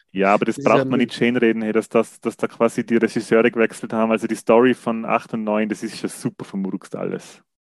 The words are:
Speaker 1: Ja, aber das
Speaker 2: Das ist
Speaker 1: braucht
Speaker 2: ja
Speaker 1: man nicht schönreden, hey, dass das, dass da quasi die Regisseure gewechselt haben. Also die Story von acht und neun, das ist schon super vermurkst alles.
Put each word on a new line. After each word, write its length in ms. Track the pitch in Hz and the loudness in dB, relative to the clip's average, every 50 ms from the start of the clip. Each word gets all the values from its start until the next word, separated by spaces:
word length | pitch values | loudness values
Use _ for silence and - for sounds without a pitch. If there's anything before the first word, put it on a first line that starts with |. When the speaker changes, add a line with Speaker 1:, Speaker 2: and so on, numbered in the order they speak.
| _ _ | _ _
Speaker 1:
Ja, 220 | - 95 95 98 104 | -4 0 2 4 4
aber 120 | - - | 2 2
das 120 | 113 107 139 | 0 -4 0
Speaker 2:
Das 80 | 139 | 2
ist 40 | - | 4
Speaker 1:
braucht 80 | 110 135 | 4 4
Speaker 2:
ja 60 | 131 | 4
Speaker 1:
man 140 | 131 123 120 | 2 0 0
nicht 140 | 123 113 - | 0 -2 -2
schönreden, 480 | - 123 120 123 120 117 113 110 113 110 | 0 0 0 2 2 2 2 2 0 -2
hey, 80 | 107 | -2
dass 180 | 107 110 107 - | -2 -2 -2 0
das, 300 | - 117 110 - - _ | 0 0 0 0 -4 _
dass 180 | - 117 - - | -8 -8 -6 -4
da 100 | - 110 | -6 -6
quasi 380 | - - 120 113 - - 113 | -2 0 0 0 0 -2 -2
die 120 | - 117 113 | 0 2 2
Regisseure 520 | 113 107 - 113 104 - 113 113 113 120 | 2 0 0 -4 -2 2 2 4 4 2
gewechselt 440 | - 117 113 107 - - - 107 113 | 2 0 0 -2 -2 -6 -10 -6 -2
haben. 180 | 110 110 113 | -2 0 0
Also 160 | 113 104 110 110 | 0 -2 -2 -4
die 80 | 113 | -6
Story 380 | - - - 113 117 123 127 120 | -4 0 4 4 6 6 4 2
von 300 | - - 120 113 113 113 | 0 -2 -6 -6 -4 -4
acht 280 | 113 110 117 - - - | -2 -2 -2 -2 -6 -8
und 120 | 113 107 | -6 -2
neun, 240 | 107 107 107 107 107 | -2 0 0 0 -2
das 120 | 104 - | -4 -6
ist 160 | - 110 - - | -8 -10 -8 -8
schon 120 | - 95 | -8 -8
super 360 | - - - 120 - - - | -8 -8 -8 -8 -8 -8 -12
vermurkst 500 | - - 98 95 95 - - - - - 92 | -10 -8 -6 -6 -4 -6 -8 -10 -10 -10 -8
alles. 440 | 92 92 92 92 - - - - _ _ _ _ _ | -6 -6 -6 -8 -10 -14 -20 -20 _ _ _ _ _